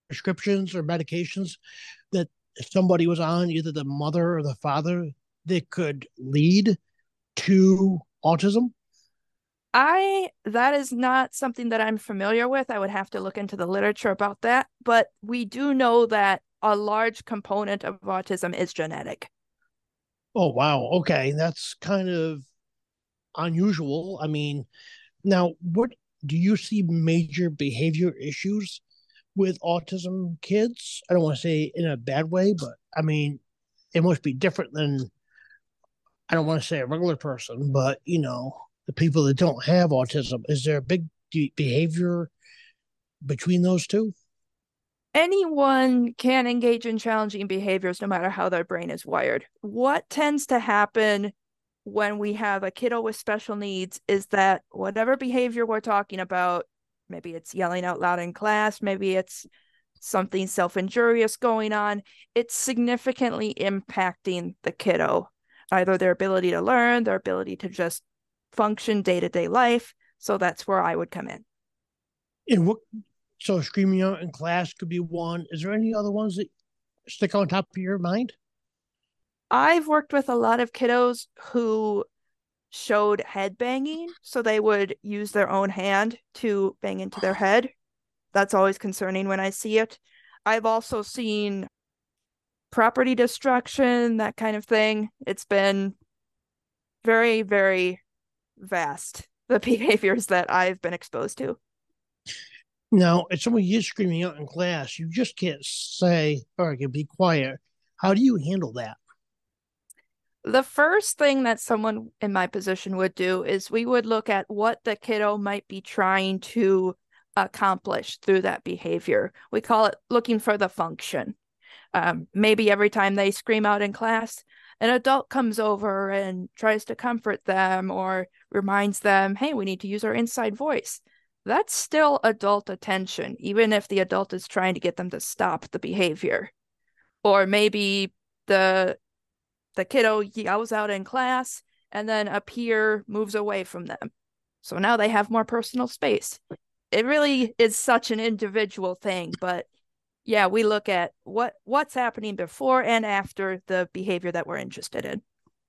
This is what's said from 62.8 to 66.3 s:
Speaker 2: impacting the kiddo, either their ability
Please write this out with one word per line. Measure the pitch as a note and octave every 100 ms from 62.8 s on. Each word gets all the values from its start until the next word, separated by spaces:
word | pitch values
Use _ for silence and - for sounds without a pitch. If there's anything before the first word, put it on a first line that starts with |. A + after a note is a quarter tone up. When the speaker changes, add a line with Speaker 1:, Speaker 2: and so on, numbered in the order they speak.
| A#3+ B3 C4 B3 B3 A3 G#3+ -
Speaker 2:
impacting | G3 G3 - - F#3 - F#3+ F3+ F3 -
the | -
kiddo, | - G#3+ E3+ D#3+ - - _ _ _ -
either | F#3+ F3+ F#3
their | F#3
ability | F3 F#3+